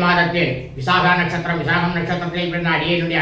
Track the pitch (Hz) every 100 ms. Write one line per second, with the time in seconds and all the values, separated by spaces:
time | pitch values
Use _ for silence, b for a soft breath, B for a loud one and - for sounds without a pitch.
0 | 180 175 160 175 139 127 - - 131 180
1 | 175 180 170 170 175 170 151 175 170 175
2 | 180 175 175 175 175 175 170 160 160 175
3 | 170 160